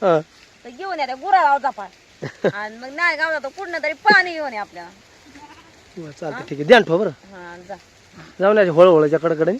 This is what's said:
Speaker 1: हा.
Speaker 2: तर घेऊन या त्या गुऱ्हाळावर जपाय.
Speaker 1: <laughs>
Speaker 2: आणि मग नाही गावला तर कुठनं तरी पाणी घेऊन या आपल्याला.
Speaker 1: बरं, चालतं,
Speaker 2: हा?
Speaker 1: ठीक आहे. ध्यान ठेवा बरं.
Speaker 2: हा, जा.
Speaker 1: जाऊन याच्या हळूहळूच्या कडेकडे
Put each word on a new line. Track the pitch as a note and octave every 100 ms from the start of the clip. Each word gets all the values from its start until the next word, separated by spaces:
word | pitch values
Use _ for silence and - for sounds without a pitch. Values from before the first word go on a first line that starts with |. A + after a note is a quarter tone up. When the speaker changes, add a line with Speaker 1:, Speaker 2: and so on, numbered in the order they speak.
Speaker 1:
हा. | G3 D#3+ D#3+ _ _ _ A#3+
Speaker 2:
तर |
घेऊन | B3 F#4+ E4+
या | B3+
त्या | C4
गुऱ्हाळावर | E4+ F#4+ D4+ C#4
जपाय. | C4 G#3+ G3 - _ _
Speaker 1:
<laughs> | C#3 - F#3+
Speaker 2:
आणि | G3 G#3+ A3
मग | B3+ D4
नाही | F4 D4+
गावला | D#4+ D#4
तर | C4+
कुठनं | D#4+ F#4+ E4
तरी | D4+ D4
पाणी | G4+ G4+ F4+
घेऊन | E4 C#4+
या | G#3+
आपल्याला. | G3+ F3 F3 G3 _ _ D4+ - - - - _ _ F#3+
Speaker 1:
बरं, | D#3
चालतं, | C#3+ D#3+ A#3
Speaker 2:
हा? | -
Speaker 1:
ठीक | C#3+
आहे. | D3
ध्यान | A#3+
ठेवा | D#3+ E3+
बरं. | G3+ C3+ -
Speaker 2:
हा, | F#3+ F3 F3 F3+
जा. | F#3 - _ _ - - -
Speaker 1:
जाऊन | F#3+ G#3+
याच्या | F#3
हळूहळूच्या | D#3 F#3 D#3+ D3+ D#3
कडेकडे | E3 D#3 D#3+ A#3+